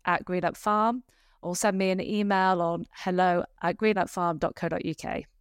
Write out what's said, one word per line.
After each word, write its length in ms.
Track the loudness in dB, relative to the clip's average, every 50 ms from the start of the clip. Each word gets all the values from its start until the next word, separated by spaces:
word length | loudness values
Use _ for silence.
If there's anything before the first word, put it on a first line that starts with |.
| -2
at 180 | 0 0 0 0
Green 220 | -2 -2 -2 -2
Up 100 | -2 -4
Farm, 480 | -2 -2 0 2 2 2 2 0 -2 -6 _ _ _ _ _ _ _
or 140 | -8 -6 -4
send 240 | 0 0 0 2 2
me 100 | 2 0
an 100 | 0 0
email 640 | -2 -2 0 0 2 2 2 4 4 4 4 2
on 240 | 2 0 0 -2 -6 -10
hello 520 | -12 -8 -4 -2 2 2 4 4 4 2 0 -4 _ -6 -4
at 140 | -4 -2 0
greenupfarm 600 | 2 2 2 2 0 -2 -2 -2 0 0 0 0
dot 180 | -2 -4 -4
co 140 | -2 -4 -4
dot 160 | -2 -2 -4
U 80 | -6 -8
K. 320 | -6 -6 -6 -6 -6 -8 -12 _ _